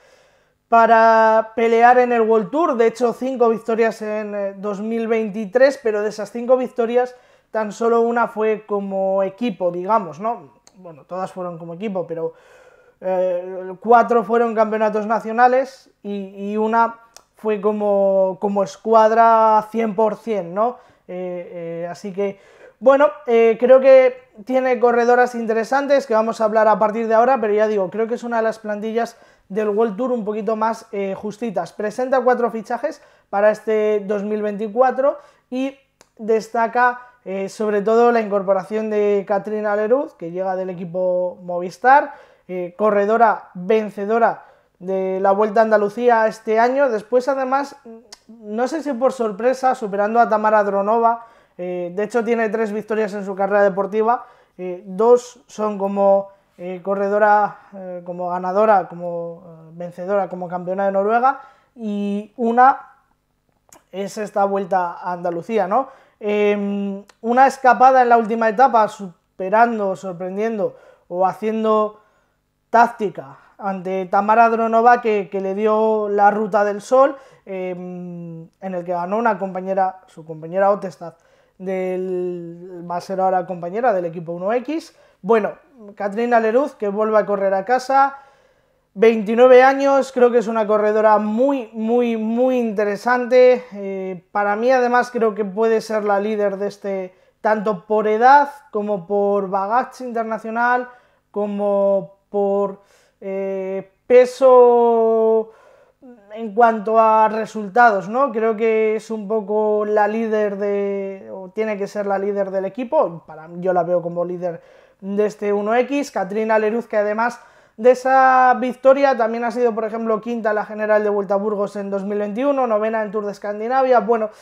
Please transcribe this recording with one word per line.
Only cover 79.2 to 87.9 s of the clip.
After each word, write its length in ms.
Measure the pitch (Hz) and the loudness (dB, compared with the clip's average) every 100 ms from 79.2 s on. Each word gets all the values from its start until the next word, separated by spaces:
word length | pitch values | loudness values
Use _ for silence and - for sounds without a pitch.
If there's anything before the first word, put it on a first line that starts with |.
| 233 185 | -2 -2
compañera, 640 | 190 185 185 190 185 185 _ | -6 -8 -4 -2 -2 -4 _
su 180 | - | -20
compañera 460 | 160 156 160 185 196 | -16 -16 -8 0 0
Otestad, 460 | 202 190 - 170 - _ _ _ - | 0 -4 -14 -18 -18 _ _ _ -14
del, 1300 | 185 185 185 185 185 180 180 175 170 170 185 180 175 | -8 -6 -4 -4 -4 -6 -6 -8 -12 -16 -18 -16 -10
va 100 | 175 | -8
a 40 | |
ser 180 | 180 190 | -6 -2
ahora 280 | 190 185 170 | 0 0 -2
compañera 460 | 175 175 202 247 | -8 -8 -2 0
del 120 | 190 175 | 0 -2
equipo 260 | 170 165 | -8 -10
uno 220 | 170 190 | -8 -4
X. 420 | 247 233 320 - _ _ _ | -4 -4 -8 -10 _ _ _
Bueno, 300 | 185 226 185 143 _ 254 208 - | 0 2 0 -6 _ _ -20 -8
Katrina 440 | 202 202 240 233 | -6 -4 0 2
Leruz, 360 | 220 233 285 - | 2 2 0 -4
que 120 | 202 | -6
vuelve 280 | 202 214 214 | -2 0 2
a 80 | 196 | 2
correr 300 | 202 196 190 | 0 0 -2
a 100 | 190 | 0
casa, 520 | 254 - | -2 2